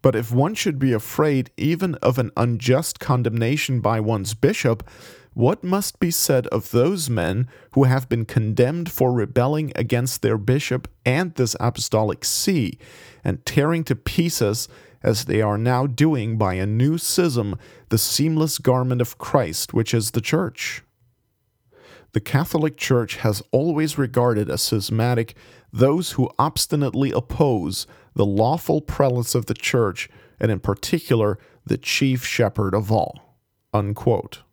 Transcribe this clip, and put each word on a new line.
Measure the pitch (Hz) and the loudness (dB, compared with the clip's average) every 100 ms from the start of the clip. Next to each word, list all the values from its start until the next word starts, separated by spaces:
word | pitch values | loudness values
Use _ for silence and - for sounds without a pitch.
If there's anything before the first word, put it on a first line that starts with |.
But | 139 113 | 2 0
if | 113 | 0
one | 120 151 220 | 0 0 0
should | - 139 | -4 0
be | 135 | 0
afraid | 113 - - 151 139 - - | 0 -2 0 2 2 -2 -4
even | 151 165 190 143 | -2 -2 -2 0
of | - 127 | -2 0
an | 117 - | -4 -2
unjust | 120 113 127 127 165 - | -2 0 2 0 0 -8
condemnation | - 123 113 113 113 147 - 127 | 0 0 2 0 0 0 -2 0
by | 104 113 | 0 0
one's | 107 110 95 | 0 -2 -2
bishop, | - 143 214 127 113 - - - - _ | 0 2 2 0 0 -4 -20 -20 -20 _
what | - 120 190 180 | 0 2 2 0
must | 196 202 - | -2 -2 -2
be | 175 | -2
said | 165 - 135 123 | 0 2 0 2
of | 110 - | -4 0
those | 117 139 196 143 | 2 2 0 -2
men | 113 85 98 123 - - | -2 0 0 -4 -6 -4
who | - | 2
have | 131 131 127 | 4 4 0
been | 117 | -4
condemned | 110 - 110 107 123 170 170 | 0 0 0 2 2 0 -6
for | - 127 | 0 2
rebelling | 123 104 123 127 151 151 - | 2 0 0 2 0 -2 -4
against | 117 123 127 - | -2 0 -2 -2
their | 110 110 | 0 0
bishop | 104 131 - 127 - _ - | 0 0 0 -6 -6 _ 0
and | 131 180 165 | 0 -2 -2
this | 120 - | -2 0
apostolic | 117 - - 107 107 - | -2 -2 0 0 0 -2
see, | - - - 175 104 - - - - - - | -4 -2 0 0 0 -4 -18 -20 -20 -6 -4
and | 87 - | -4 -2
tearing | - 147 170 | 0 2 0
to | 160 123 | -2 -4
pieces, | - - 170 - 107 113 - - - _ | -2 0 0 0 0 0 -6 -14 -20 _
as | - 107 - | 0 0 0
they | 98 | 0
are | 107 104 | 2 0
now | 117 127 139 | 0 0 0
doing | 120 156 147 107 113 | 2 2 2 -2 0
by | 101 92 | 0 0
a | 98 | 0
new | 110 135 165 | 2 2 0
schism, | - - 175 123 101 90 - - _ | -2 0 2 0 -4 -6 -12 -20 _
the | 110 | 0
seamless | - - 151 156 156 - | 0 0 2 2 0 0
garment | - 127 127 123 | 0 2 0 0
of | 120 - | -2 -4
Christ, | - 147 95 80 - | 0 2 2 -4 -2
which | 113 110 | 0 2
is | 113 107 | 0 0
the | 120 | -4
Church? | - 156 185 - - - _ _ _ _ _ _ _ _ _ _ - - _ | 0 -2 -2 -6 -10 -10 _ _ _ _ _ _ _ _ _ _ -20 -20 _
The | 120 | -4
Catholic | - 135 170 165 156 - | 0 -2 0 0 -2 -2
Church | - 127 110 - | 0 2 0 -2
has | 113 104 - | -2 -2 0
always | 123 160 151 156 147 | 0 2 0 -2 0
regarded | 131 123 123 107 104 | 0 2 2 2 -2
as | 82 | -2
schismatic | - 110 98 110 117 120 113 - - - _ | 0 -2 0 0 2 0 -2 -8 -20 -20 _
those | 113 131 160 180 | 2 4 4 -2
who | - 123 - | -2 -2 0
obstinately | 147 - - 151 143 131 139 | 0 0 -2 0 0 0 0
oppose | - - - 147 110 82 95 - - _ - | -2 -4 0 2 2 -2 -6 -10 -16 _ 0
the | 101 | 2
lawful | 98 113 160 - 156 | 4 2 0 0 -2
prelates | - - 139 123 120 123 | -2 0 0 0 -2 -2
of | 110 | -2
the | |
Church, | 123 - 127 107 92 - - - _ | -6 0 2 0 -2 -12 -14 -20 _
and | 113 | -2
in | 101 | 0
particular, | - 98 - 170 - 113 104 107 _ _ - | -2 -4 -2 -4 0 2 2 0 _ _ -4
the | 107 | -4
chief | - - 135 127 - | -2 0 0 0 -4
shepherd | - 110 - 98 | 0 0 0 -2
of | 98 104 | -2 0
all," | 110 - - _ _ _ _ _ | 0 0 -8 _ _ _ _ _
unquote. | 107 101 104 - 107 - - _ | -2 -2 -2 0 0 -4 -16 _